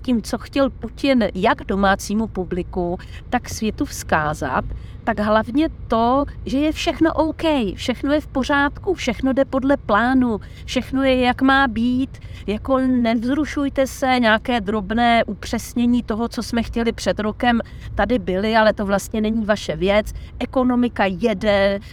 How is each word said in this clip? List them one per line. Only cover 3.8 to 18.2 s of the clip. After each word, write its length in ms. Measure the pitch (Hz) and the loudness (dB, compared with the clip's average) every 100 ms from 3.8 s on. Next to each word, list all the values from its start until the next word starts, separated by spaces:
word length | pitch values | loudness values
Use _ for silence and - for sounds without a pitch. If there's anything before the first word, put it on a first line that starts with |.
vzkázat, 800 | 285 - - 165 151 156 143 156 - - - - | -6 -6 -2 0 0 -2 -2 -2 -4 -8 -12 -6
tak 140 | - 208 | -4 -2
hlavně 500 | 214 220 226 262 320 - - | 2 2 2 0 0 -4 -2
to, 360 | 226 233 269 285 - - | 2 4 2 0 -6 -4
že 120 | 269 | 0
je 140 | 302 | 0
všechno 400 | - 339 339 320 | 0 -2 2 2
OK, 300 | - 320 - 320 294 196 | 2 0 0 0 2 0
všechno 380 | - - 233 277 | -2 -4 -2 0
je 80 | 302 | 0
v 60 | - | 0
pořádku, 680 | 269 240 285 285 - 392 | -4 0 2 2 -2 -4
všechno 380 | 339 - - 262 | -2 -2 0 0
jde 120 | 262 | 2
podle 320 | 269 262 262 277 | 0 0 2 0
plánu, 640 | - 208 240 262 247 208 - - | 2 2 4 4 2 0 -6 -14
všechno 380 | - 254 - 262 | -6 -4 -2 0
je, 180 | 269 254 | 2 4
jak 220 | 247 247 | 2 2
má 260 | 262 269 277 | 4 4 4
být, 500 | 214 240 254 269 - - - - | 0 0 0 -2 -6 -14 -10 -6
jako 320 | 214 - 262 | -4 0 2
nevzrušujte 1080 | 262 254 226 233 247 294 285 294 277 269 262 | 2 2 2 2 0 0 0 -2 -2 0 -2
se, 300 | - 262 254 | 0 0 4
nějaké 420 | 226 220 262 240 | 4 2 2 -2
drobné 640 | 190 220 190 233 240 233 | 0 -2 0 2 4 4
upřesnění 760 | 220 196 - 220 - 240 240 240 | 2 -4 -4 -6 -4 0 2 2
toho, 260 | - 214 233 | 0 -2 -2
co 140 | - | -4
jsme 200 | - 233 | -2 -2
chtěli 300 | 220 233 233 | -2 0 -2
před 260 | - 202 180 | 0 -2 0
rokem, 420 | 214 - 247 233 - - - | -2 0 2 2 -2 -12 -6
tady 240 | - 202 | -2 0
byly, 380 | 247 | 0